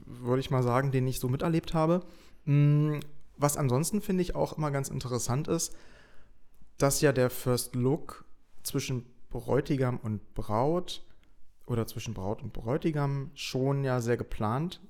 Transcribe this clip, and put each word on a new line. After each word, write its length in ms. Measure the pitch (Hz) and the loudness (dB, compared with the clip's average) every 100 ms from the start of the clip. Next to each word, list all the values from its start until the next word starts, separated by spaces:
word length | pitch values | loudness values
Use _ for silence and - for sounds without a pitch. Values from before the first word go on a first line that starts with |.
| - | -16
würde 340 | 120 123 131 | -6 0 2
ich 100 | - | 2
mal 140 | 135 | 2
sagen, 280 | 120 123 139 | 4 4 4
den 160 | 131 127 | 2 0
ich 120 | - | 0
so 80 | 127 | 0
miterlebt 460 | 135 175 165 - | 0 2 2 2
habe. 300 | 165 160 180 - - - - - | 2 4 2 0 -14 -20 -8 2
Mm, 540 | 143 147 147 151 147 - - - - | 6 8 6 4 0 -6 -10 -12 0
was 200 | 143 147 | 0 2
ansonsten, 420 | 135 127 160 208 | 2 2 2 -2
finde 220 | 196 185 | 0 0
ich, 120 | 180 | 0
auch 240 | 147 147 - | 0 -2 -2
immer 140 | 151 | -2
ganz 160 | 139 139 | -2 -2
interessant 640 | 139 123 123 - 127 - | -6 -4 -2 0 0 0
ist, 260 | 165 - - - - - - - - - - - - | 0 -2 -6 -12 -20 -16 -16 -16 -18 -18 -16 -16 2
dass 240 | 143 - | 2 6
ja 100 | 147 | 4
der 180 | 127 123 | 4 2
First 460 | - 131 123 - 127 | 0 0 0 0 0
Look 480 | 127 147 - - - - - - | 2 2 -2 -14 -16 -18 -14 -10
zwischen 420 | - 143 127 127 - - - | -4 -4 -2 -4 -6 -16 -10
Bräutigam 680 | 127 117 120 - 135 127 127 | -8 0 0 2 0 0 0
und 320 | 110 104 - | -4 -4 -4
Braut 680 | - - 107 139 175 - - - - - - - - - | -6 0 2 2 2 -2 -8 -12 -18 -20 -16 -16 -14 -4
oder 200 | 117 107 | -2 -2
zwischen 260 | 117 113 | -6 -8
Braut 300 | 104 95 110 | -6 -4 -4
und 100 | 107 | -6
Bräutigam 800 | - 113 156 170 147 139 139 135 | -6 -2 -2 0 0 -2 -2 -6
schon 500 | - - 131 135 139 | -10 -6 0 0 2
ja 160 | 135 123 | 0 0
sehr 180 | 117 117 | 2 0
geplant 640 | - - 107 127 170 - | 0 -2 0 0 -2 -6